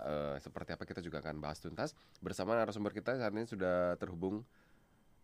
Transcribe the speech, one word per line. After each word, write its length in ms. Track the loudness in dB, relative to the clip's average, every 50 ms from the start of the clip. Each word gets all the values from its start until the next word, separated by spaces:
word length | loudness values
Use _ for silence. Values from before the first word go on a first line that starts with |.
| 0
eh, 280 | 0 0 0 0 -2 -2 -4
seperti 320 | -6 -8 -8 -8 -6 -6
apa, 160 | -6 -6 -6
kita 160 | -8 -6 -6 -6
juga 160 | -6 -6 -4
akan 240 | -4 -4 -4 -4 -4
bahas 160 | -6 -6 -6
tuntas 320 | -8 -8 -4 -4 -4 -4 -4 -8 -20 -20 -12 -8 -6
bersama 320 | -4 -2 0 2 4 4
narasumber 400 | 4 4 4 2 0 0 0 -2
kita 240 | -2 0 0 0 2
saat 160 | 2 2 0
ini 80 | 0 -2
sudah 560 | -2 0 2 4 6 6 6 6 4 4 2
terhubung, 480 | -2 -4 -2 0 0 0 0 -2 -4 -8 _ -20 -20 _ -20 -20 _ _ _ _ _ _ -20 -20